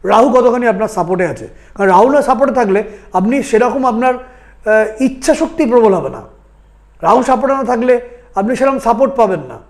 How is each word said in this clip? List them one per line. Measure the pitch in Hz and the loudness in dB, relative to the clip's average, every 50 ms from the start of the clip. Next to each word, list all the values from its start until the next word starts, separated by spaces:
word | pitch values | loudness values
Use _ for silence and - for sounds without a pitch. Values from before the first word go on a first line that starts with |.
| - | 0
রাহু | 190 208 220 247 285 | 2 2 4 4 4
কতখানি | 233 254 240 247 233 247 240 | 2 2 2 2 0 2 0
আপনার | 233 208 190 220 | -2 0 -2 -4
সাপোর্টে | 208 - 190 170 160 185 180 185 | -4 -4 -6 -4 -4 -2 -2 -2
আছে, | 156 147 - - - - - _ - - | -4 -4 -8 -14 -18 -18 -20 _ -20 -6
কারণ | - 196 190 | -2 0 4
রাহু | 185 185 220 262 | 4 4 4 4
না | 277 285 | 4 2
সাপোর্টে | 247 247 262 220 277 277 226 | 2 0 0 0 0 0 0
থাকলে | 254 233 196 190 202 214 - - - - - - | 0 0 0 0 -2 -2 -6 -14 -20 -20 -6 -4
আপনি | 185 190 220 262 277 220 | -2 -2 0 -2 -2 -2
সেরকম | - - 220 240 247 220 269 254 | 0 0 0 2 0 0 -2 -2
আপনার, | 247 226 226 254 254 254 | -2 -2 0 0 -2 -2
আহ, | 247 - - - - - - - - - 214 214 220 214 214 214 - 269 | -2 -8 -18 -20 -20 -20 -20 -20 -8 -2 0 2 2 2 0 -2 -2 -2
ইচ্ছা | 262 170 - - - 302 | -2 -2 -2 0 0 0
শক্তি | - 330 320 - - 311 | 0 0 -4 -2 -2 -2
প্রবল | 233 240 240 226 214 196 | 2 4 4 4 4 2
হবে | 165 143 131 | 0 -2 -8
না। | - - - - - _ _ _ _ _ _ _ _ _ _ _ _ - | -10 -12 -18 -20 -20 _ _ _ _ _ _ _ _ _ _ _ _ -4
রাহু | - 160 214 262 240 | 0 2 2 2 2
সাপোর্টে | - 262 233 277 269 269 | 0 0 0 0 -2 -2
না | 269 262 | -2 -2
থাকলে | 214 254 226 240 254 247 233 247 - - - - - - | -2 -2 0 2 0 0 0 -2 -10 -20 -20 -20 -8 -6
আপনি | 190 208 226 262 | -4 -2 -2 -2
সেরকম | 202 262 277 269 254 | 0 0 0 0 0
সাপোর্ট | - 233 233 220 269 247 - | -2 -2 0 0 0 -2 2
পাবেন | - 226 196 185 160 | 0 0 0 0 -6
না | 139 123 117 113 - | -8 -14 -18 -20 -20